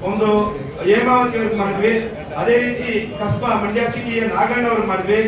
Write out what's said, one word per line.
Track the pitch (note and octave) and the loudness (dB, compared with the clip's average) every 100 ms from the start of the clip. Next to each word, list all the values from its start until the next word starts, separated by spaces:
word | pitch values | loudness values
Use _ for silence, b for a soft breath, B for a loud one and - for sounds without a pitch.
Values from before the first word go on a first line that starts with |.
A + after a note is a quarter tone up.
| F3+ | -4
ಒಂದು | G#3 G#3+ G#3 G#3 - - - F3 | 0 2 2 0 -4 -10 -4 2
ಹೇಮಾವತಿ | A3 A#3+ B3 A#3+ A3+ | 4 4 2 2 0
ಅವ್ರಿಗೆ | G#3 G3+ | -2 0
ಮಾಡಿದ್ವಿ. | G3 G3 A3 A3+ A3+ G#3 G3+ D3+ | -2 0 2 0 -2 -10 -10 -4
ಅದೇ | A#3 A#3+ A#3+ | 2 2 2
ರೀತಿ | A#3+ A#3+ G#3+ G#3+ G#3 | -4 -2 -4 -4 -6
ಕಸ್ಬಾ | G3+ - G#3+ A3 | -4 -2 0 0
ಮಂಡ್ಯ | G#3 A3 A#3 | 0 0 -2
ಸಿಟಿಯ | - A#3+ A3+ G#3+ - | -2 -4 -2 -2 0
ನಾಗಣ್ಣ | A3 A#3+ A#3+ | 0 2 0
ಅವ್ರಿಗೆ | A3 G3 | 0 0
ಮಾಡಿದ್ವಿ. | F#3 F3+ G#3+ | -2 0 2